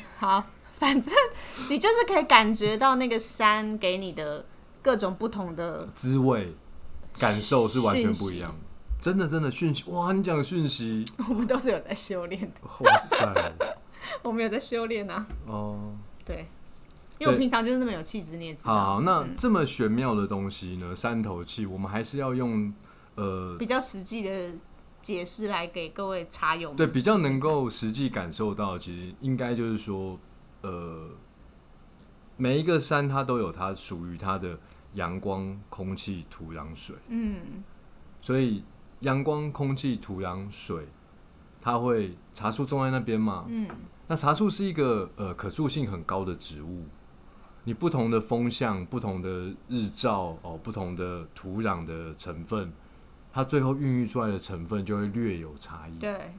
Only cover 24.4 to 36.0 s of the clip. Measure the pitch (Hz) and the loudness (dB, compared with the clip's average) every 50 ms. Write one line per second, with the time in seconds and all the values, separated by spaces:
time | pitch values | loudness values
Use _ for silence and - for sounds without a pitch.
24.4 | 175 175 170 165 - - - - - - - - - - 214 - 175 214 - - | -6 -8 -10 -12 -16 -18 -20 -20 -20 -20 -20 -14 -8 -6 -4 -4 -4 -6 -6 -6
25.4 | 214 202 202 170 170 175 - 180 165 156 - - 196 190 190 180 165 160 - - | -4 -2 -2 -2 -4 -4 -6 -8 -8 -8 -8 -6 -6 -4 -4 -6 -6 -6 -4 0
26.4 | - 156 160 170 165 151 143 139 160 135 131 131 123 202 220 202 156 139 135 135 | 0 0 0 0 -2 -4 2 2 2 4 4 4 4 6 6 6 6 4 2 2
27.4 | 135 156 156 143 131 117 - - 113 110 110 131 139 123 - 104 90 85 82 - | 2 2 4 2 2 0 0 -2 -2 -2 0 0 0 0 0 -2 -4 -4 -2 -2
28.4 | 110 104 98 107 104 98 92 87 - 92 87 87 90 90 90 - - 135 131 120 | -2 0 0 0 -2 -2 -2 -4 -6 -8 -8 -8 -10 -10 -10 -6 -2 -2 0 0
29.4 | 127 123 120 117 117 117 110 104 - 104 98 95 95 95 92 90 - - - - | 0 0 0 0 0 0 0 -2 -2 -4 -4 -4 -4 -6 -8 -10 -14 -20 -20 -20
30.4 | - - - - - 98 90 87 85 85 82 80 80 82 87 - - - - - | -20 -20 -18 -12 -8 -8 -8 -6 -8 -8 -10 -12 -12 -14 -16 -18 -20 -20 -20 -20
31.4 | - - - - - - - - - - - - - - - - - - - - | -20 -20 -20 -20 -20 -20 -20 -20 -20 -20 -20 -20 -20 -20 -20 -20 -20 -18 -6 -2
32.4 | 127 123 135 151 156 180 170 156 135 - 156 143 143 139 135 139 131 127 123 120 | 2 2 2 4 4 4 4 4 4 2 2 2 2 2 2 0 2 2 2 2
33.4 | 107 85 78 90 95 98 98 90 - - 98 85 85 87 87 85 98 98 95 95 | 2 0 -2 -2 -4 -4 -4 -6 -8 -8 -8 -8 -6 -8 -8 -4 -2 -2 -2 -2
34.4 | 90 87 85 82 - - - - - - - 98 90 85 90 98 - 101 95 95 | -2 -6 -8 -10 -14 -18 -20 -20 -20 -12 -6 -4 -4 -4 -4 -4 -2 -2 -2 -2
35.4 | 95 95 95 101 101 - - - 95 95 95 95 | -4 -6 -8 -10 -12 -14 -10 -8 -6 -6 -6 -6